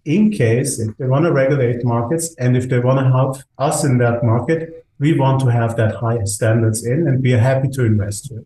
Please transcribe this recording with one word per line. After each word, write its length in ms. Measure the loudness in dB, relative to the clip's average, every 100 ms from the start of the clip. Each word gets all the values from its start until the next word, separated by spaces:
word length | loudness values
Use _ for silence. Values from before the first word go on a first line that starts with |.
| -2
in 260 | 2 2
case, 480 | 2 2 2 0 -4
if 160 | -6 -4
they 80 | 0
wanna 280 | 2 2
regulate 500 | 2 2 2 0 0
markets 500 | 0 -2 -2 -4 -6 -4
and 160 | 0 0
if 140 | 2
they 100 | 0
wanna 320 | 2 2 2
help 260 | 2 0 -4 -12 -6
us 260 | -4 0
in 140 | 0 2
that 260 | 2 0
market, 640 | 0 0 0 -2 -4 -14 -20 -4
we 180 | 0 2
want 240 | 2 2
to 60 | 2
have 280 | 0 0 0
that 180 | -2 -2
higher 320 | -4 -2 -4
standards 580 | -2 0 2 0 -2 -2
in, 220 | -2 0
and 160 | 0
we 100 | 2
are 60 | 2
happy 280 | 2 2 -2
to 140 | -2
invest 460 | 0 0 -2 -8 -12
here. 140 | -16